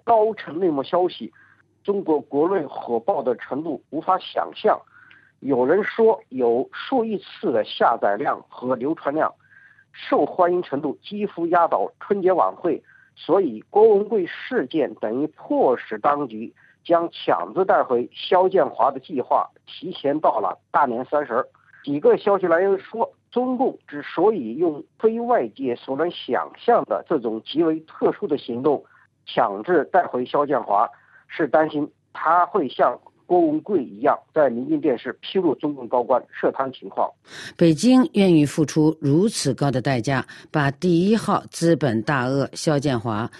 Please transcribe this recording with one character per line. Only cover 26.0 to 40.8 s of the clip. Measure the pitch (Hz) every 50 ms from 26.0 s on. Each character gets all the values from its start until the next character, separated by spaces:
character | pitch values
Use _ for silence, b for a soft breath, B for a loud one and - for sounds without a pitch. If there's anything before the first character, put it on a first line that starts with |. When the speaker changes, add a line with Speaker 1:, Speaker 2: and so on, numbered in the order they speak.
| 165 175
Speaker 1:
想 | 170 - - - 123 95 76 69 - -
象 | - 233 240 185 -
的 | - 101 - - -
这 | 180 135
种 | 110 113 110 110 -
极 | - - 151
为 | 170 160 160 160
特 | - - - - - 180
殊 | - - 208
的 | 143 147
行 | - - - 117 120
动 | 135 156 139 - b b b b b b _ _ _
强 | - - 151 123 107 98 104
制 | 110 175 180 151 - -
带 | - 180 175
回 | - - 123 127
肖 | - - 143 147
建 | 135 143 120
华， | - - 101 104 117 - b b b b b b b -
是 | - - 160
担 | 120 - 156 156 156
心 | 151 147 151 - _ _ _ _
他 | - - - 160 170 180 170
会 | 170 220 196 147 123
像 | - - 170 131 123 - _ _ _ _ _
郭 | - 175 175
文 | 170 151 151 151
贵 | 143 - 208 160 117
一 | - 98 104
样 | 127 139 117 - - _ -
在 | 156 147 131
明 | 117 120 131
镜 | 147 160 143
电 | 135 147 120 107
视 | - 127 - -
披 | - - - 190
露 | 180 156 123
中 | - - 147 147
共 | 131 117
高 | 107 131 123
官 | 117 - 127 117 - -
涉 | - - - 139
贪 | - - 135 131
情 | 127 - - 98
况。 | - 123 101 - - _ B B B B B B B
Speaker 2:
北 | - 175 165
京 | 156 139 208 247 254 262 247 - -
愿 | 202 196 185 170
意 | 151 147
付 | 135 - 170 151
出 | - - 156 151 156 156 -
如 | - 139 143 170 202 233
此 | - - - 139 120
高 | - 147 143
的 | 123 127
代 | 120 143 131 120
价， | 113 147 135 127 - B B B B B
把 | - 151 139 139
第 | 139 _